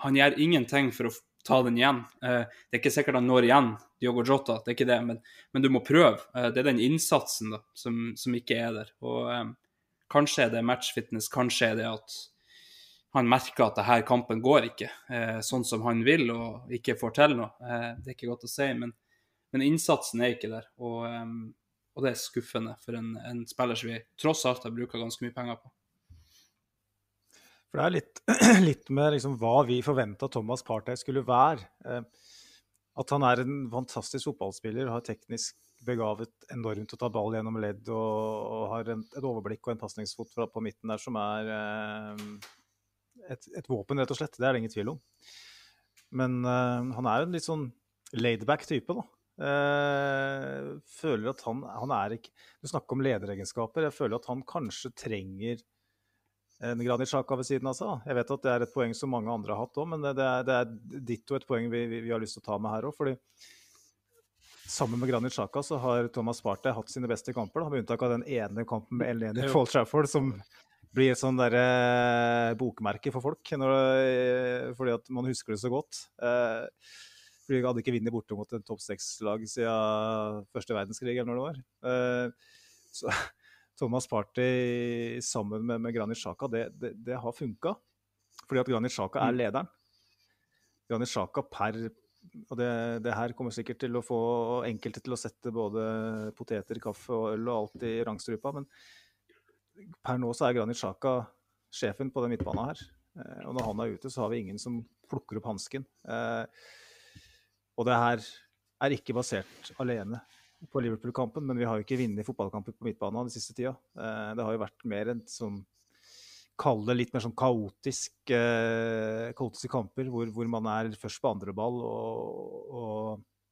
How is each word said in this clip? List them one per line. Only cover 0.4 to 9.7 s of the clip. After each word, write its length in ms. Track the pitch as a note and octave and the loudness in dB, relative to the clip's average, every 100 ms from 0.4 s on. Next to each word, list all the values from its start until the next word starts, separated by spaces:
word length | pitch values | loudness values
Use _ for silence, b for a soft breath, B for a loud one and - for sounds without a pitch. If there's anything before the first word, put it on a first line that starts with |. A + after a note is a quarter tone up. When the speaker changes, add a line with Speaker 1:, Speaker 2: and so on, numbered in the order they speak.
Speaker 1:
ingenting 500 | D#3 E3 A#2+ C#3+ C3 | 6 4 4 2 2
for 160 | - A#2 | 0 -4
å 40 | |
f-, 80 | - - _ | -4 -14 _
ta 180 | - C3 | 4 4
den 140 | B2 A#2 | 6 4
igjen. 260 | C3 B2+ A#2 _ | 4 4 -2 _
Eh, 200 | B2 B2 A#2 | 0 0 0
det 300 | - - A#2+ | -8 -6 0
er 40 | |
ikke 100 | C#3 | 2
sikkert 240 | D3 C#3+ C3 | 2 4 4
han 80 | B2 | 6
når 200 | B2+ A#2+ | 8 10
igjen 220 | C3+ B2 G#2+ - - | 8 6 0 -10 -4
Diogo 220 | B2 A#2+ A#2+ | 0 2 4
Jota, 320 | C#3 - A2+ | 4 2 -2
det 140 | - | 0
er 20 | A#2+ | 2
ikke 140 | B2+ | 4
det, 100 | A#2+ A#2 | 4 2
men, 140 | A#2 B B B | -6 B B B
men 100 | C3+ | 2
du 60 | C3+ | 4
må 80 | B2+ - | 4 6
prøve. 320 | D3+ D3+ G2+ - B2 | 8 8 6 -2 -2
Eh, 140 | A#2+ | 0
det 80 | A#2+ | 4
er 80 | C#3 | 4
den 120 | A#2+ | 4
innsatsen 720 | B2 D#3+ - C#3+ - - A2 A2 | 4 4 4 2 2 -6 -6 -8
da, 60 | - - | -12 -10
som, 340 | B2 A#2 A#2 A2 | -6 -4 -4 -4
som 160 | C3 A#2+ | -4 -2
ikke 220 | - A#2 | 0 0
er 180 | A#2 G#2+ | 0 -4
der, 160 | G#2+ _ | -8 _
og, 300 | B2 B2 A#2+ | -6 -4 -2
ehm, 240 | A#2+ A2+ B2 _ | -4 -6 -10 _